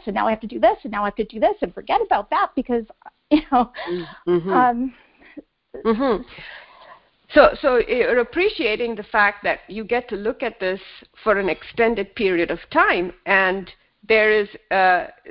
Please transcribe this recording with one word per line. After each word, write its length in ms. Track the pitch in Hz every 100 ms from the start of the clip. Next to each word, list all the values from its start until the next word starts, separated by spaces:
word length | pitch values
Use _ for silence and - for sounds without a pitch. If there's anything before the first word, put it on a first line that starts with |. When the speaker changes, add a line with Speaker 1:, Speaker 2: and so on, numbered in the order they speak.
| -
Speaker 1:
and 100 | 208
now 120 | 208
I 40 |
have 80 | 220
to 60 | 214
do 120 | -
this, 180 | 320 427
and 80 | 247
now 120 | 208
I 40 | 202
have 80 | 202
to 100 | 214
do 140 | 220
this, 160 | 302 415
and 120 | 180
forget 280 | - 214 392
about 280 | 453 220 202
that," 200 | 311 403 -
because, 300 | 247 240 220 - -
<laughs> 220 | - -
you 120 | 302 311
know, 200 | 254 240 - - 175 160 - -
Speaker 2:
Mm-hmm. 220 | 175 165
Speaker 1:
um, 440 | 254 247 240 262 - _ _ - - - _ _ - 220
Speaker 2:
Mm-hmm. 380 | 220 269 190 - - - - - - - - _ _ -
So, 220 | - 262 220
so 160 | 294 247 -
you're 320 | 247 175 240
appreciating 760 | 240 320 392 427 240 214 240 220
the 80 |
fact 400 | 208 226 202 208
that 160 | 185 156 -
you 160 | 202 208
get 240 | 240 240
to 60 | 196
look 280 | 208 -
at 160 | 240 214
this 220 | 185 185 - - - _
for 160 | - 202
an 80 | 196
extended 680 | 160 - - 233 220 196 -
period 360 | 196 175 170
of 80 | 165 -
time, 420 | 311 370 220 180 - -
and 460 | 196 190 190 180 - _ _ -
there 240 | 220 214
is, 160 | 214 202 - -
uh, 360 | 190 190 180 - - -